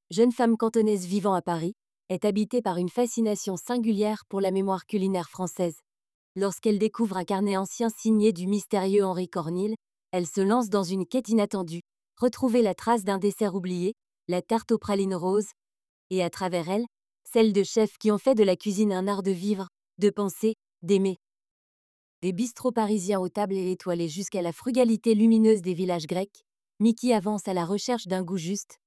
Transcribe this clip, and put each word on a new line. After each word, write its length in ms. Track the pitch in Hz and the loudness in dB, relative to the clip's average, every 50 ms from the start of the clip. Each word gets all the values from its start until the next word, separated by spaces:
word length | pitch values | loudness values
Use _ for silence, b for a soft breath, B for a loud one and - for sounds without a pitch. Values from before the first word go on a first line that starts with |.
| _ - | _ -4
jeune 220 | 175 208 233 254 | 2 2 4 4
femme 260 | 233 - 240 233 226 | 4 2 2 2 2
cantonaise 480 | 214 226 226 - 226 214 214 208 190 180 | 2 0 2 2 2 2 2 2 0 0
vivant 280 | 175 196 208 175 202 185 | -2 -2 0 2 2 0
à 80 | 175 | 0
Paris, 340 | - 185 170 160 165 185 - _ _ _ _ _ _ - | 0 -2 -2 -2 -2 -4 -6 _ _ _ _ _ _ -6
est 160 | 190 175 - | -4 -2 0
habitée 360 | 208 196 214 208 - - 247 | 0 0 0 0 0 0 -2
par 160 | 233 196 170 | 0 0 0
une 120 | 175 180 175 | -2 -2 -2
fascination 640 | - 240 247 233 - 233 226 214 208 - - 202 185 | -2 -2 -2 -2 0 0 0 0 -2 -2 -4 -6 -6
singulière 680 | 170 - - 247 247 220 226 208 196 214 214 214 - - | -6 -6 -4 -4 -2 0 0 0 2 0 0 -2 -4 -8
pour 140 | - 202 196 | -6 -4 -2
la 100 | 196 190 | 0 0
mémoire 340 | 190 196 190 196 190 180 - | 0 0 0 0 -2 -4 -4
culinaire 420 | - 220 202 190 196 190 180 165 - | -4 -2 0 0 0 0 -2 -4 -6
française. 480 | - - 185 165 - - 180 170 151 - _ _ _ _ _ _ _ _ _ _ - | -8 -8 -8 -6 -4 -2 -4 -4 -4 -8 _ _ _ _ _ _ _ _ _ _ -6
Lorsqu'elle 440 | 190 196 196 - - - 220 214 190 | -2 -2 -2 -2 -2 0 0 2 2
découvre 380 | 220 214 - - 233 196 208 | 0 -2 0 -2 -2 -2 -2
un 60 | 185 170 | -4 -2
carnet 340 | - 202 190 208 202 196 | -2 -2 0 0 0 0
ancien 320 | 190 196 - - - 233 226 | -2 -2 -4 -4 -2 -2 -2
signé 440 | - - - 220 220 214 208 226 180 | -2 -2 0 2 4 4 4 4 2
du 140 | 170 180 | 2 0
mystérieux 580 | 190 208 202 - - 208 196 185 190 196 208 196 | -2 -2 -2 -2 -2 -2 0 2 2 2 2 2
Henri 240 | 190 175 180 180 170 | 2 0 -4 -4 -4
Cornille, 460 | - 180 151 165 175 180 202 220 220 - _ _ _ _ _ _ | -4 -4 -4 -4 -2 -2 -2 -4 -4 -8 _ _ _ _ _ _
elle 160 | - 180 175 | -4 -4 -4
se 140 | - - 196 | -2 -2 0
lance 280 | 190 196 226 254 233 196 | 2 2 2 2 2 0
dans 140 | 214 202 185 | 0 -2 0
une 220 | 170 190 190 175 | -2 -2 -4 -4
quête 240 | - - 262 - 208 | -2 -2 -4 0 2
inattendue, 520 | 226 220 202 208 - 190 180 156 165 170 - _ _ _ _ _ _ | 2 2 2 0 -2 -4 -6 -6 -8 -12 -12 _ _ _ _ _ _
retrouver 440 | - 240 247 - - 262 247 220 247 | -2 -2 -2 0 0 0 2 4 4
la 120 | 226 196 175 | 2 2 0
trace 300 | - - 233 240 226 190 | -2 0 0 0 0 0
d'un 160 | 202 196 190 | -2 -2 0
dessert 360 | 190 202 190 - 220 196 175 | 0 -2 0 0 -2 -2 -2
oublié, 380 | 196 175 185 180 175 175 202 - _ _ _ _ _ _ | -4 -4 -4 -4 -2 -2 -4 -4 _ _ _ _ _ _
la 140 | - 175 180 | -4 -4 -4
tarte 300 | - - 226 220 - - | -2 0 -2 -2 0 0
aux 80 | 226 208 | -2 -2
pralines 360 | - - 202 196 196 190 190 | 0 -2 -2 0 0 -2 -2
roses, 360 | 165 175 180 190 214 208 - - _ _ _ _ _ _ _ _ _ _ - | -2 0 0 0 0 0 -2 -8 _ _ _ _ _ _ _ _ _ _ -4
et 140 | 185 185 190 | -2 -2 -2
à 60 | 202 | -2
travers 400 | - - 190 175 180 170 156 175 | -2 -4 -4 -2 -2 -2 -2 -2
elle, 160 | 196 220 240 - _ _ _ _ _ _ _ - | -2 -2 -2 -6 _ _ _ _ _ _ _ 0
celle 220 | - 226 220 220 190 | 4 4 4 6 4
de 100 | 202 190 | 2 0
chefs 340 | - - 226 214 208 - | 2 2 0 0 0 0
qui 140 | - - 214 | -2 0 0
ont 60 | 208 | 0
fait 180 | 196 - 262 262 | 2 2 2 4
de 80 | 214 208 | 6 6
la 120 | 196 185 | 4 4
cuisine 360 | - - 208 185 202 220 208 | 2 -2 -2 0 2 2 2
un 160 | 190 185 190 | 0 0 -2
art 160 | 202 202 196 180 | -2 -2 -2 -2
de 80 | 196 | -2
vivre, 360 | 190 170 190 208 208 190 190 - _ _ _ _ _ - | -2 -2 -2 -2 -2 -4 -6 -10 _ _ _ _ _ -2
de 100 | 196 202 | -2 0
penser, 460 | - 208 202 190 - - 220 220 220 - _ _ _ _ | 0 -2 -4 -4 -4 -2 -2 -2 -2 -4 _ _ _ _
d'aimer. 360 | 170 165 202 190 190 190 180 - _ _ _ _ _ _ _ _ _ _ _ _ _ _ _ _ _ _ _ _ | -2 2 2 2 2 0 -2 -6 _ _ _ _ _ _ _ _ _ _ _ _ _ _ _ _ _ _ _ _
Des 120 | - 185 180 | -4 -4 -2
bistrots 380 | 170 254 233 - - - 254 | -2 -4 -4 -6 -4 -4 -2
parisiens 480 | 240 233 214 202 220 202 175 196 202 190 | 0 0 0 2 0 0 0 0 -2 -2
aux 100 | 180 180 | -2 -2
tables 260 | - 208 208 190 196 | -2 -4 -2 -2 -2
et 160 | 190 180 185 | -2 -2 -2
étoilées 380 | 180 - - 185 175 170 170 160 | -4 -4 -4 -4 -2 -2 -4 -4
jusqu'à 320 | 147 190 190 - - 190 | -6 -8 -8 -6 -4 -4
la 100 | 170 170 | -4 -4
frugalité 640 | 165 - - 254 226 254 247 226 220 - - 233 220 | -6 -6 -6 -2 2 2 4 4 2 2 2 2 4
lumineuse 480 | 208 226 226 226 220 220 220 220 196 | 6 6 6 6 6 6 6 4 4
des 120 | 170 185 175 | 2 -2 -4
villages 340 | 165 190 185 175 170 156 | -2 -2 -2 -2 -4 -4
grecs, 360 | - 175 180 196 - _ _ _ _ _ _ _ _ _ - | -4 -4 -4 -4 -6 _ _ _ _ _ _ _ _ _ 0
Miki 340 | 208 233 226 - 247 247 233 | 2 2 2 2 2 2 2
avance 340 | 208 175 214 214 196 - | 2 2 -2 -4 -4 -4
à 60 | 202 185 | -2 -2
la 120 | 180 165 | -2 -2
recherche 420 | 165 202 202 - - 247 226 - | -2 -2 -2 -2 -4 -4 -4 -4
d'un 160 | 175 185 185 185 | -4 -4 -4 -2
goût 140 | 165 196 | -4 -4
juste, 400 | 180 160 175 202 196 - - - _ _ | -4 -4 -4 -6 -6 -8 -12 -18 _ _